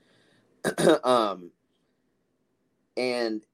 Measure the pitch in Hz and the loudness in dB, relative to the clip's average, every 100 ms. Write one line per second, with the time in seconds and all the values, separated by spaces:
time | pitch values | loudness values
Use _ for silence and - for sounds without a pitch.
0 | _ _ _ _ _ _ - - 180 156 | _ _ _ _ _ _ -6 0 2 4
1 | 127 123 104 92 87 _ _ _ _ _ | 4 2 2 -4 -12 _ _ _ _ _
2 | _ _ _ _ _ _ _ _ _ - | _ _ _ _ _ _ _ _ _ -6
3 | 127 123 113 107 _ | -4 -2 -4 -4 _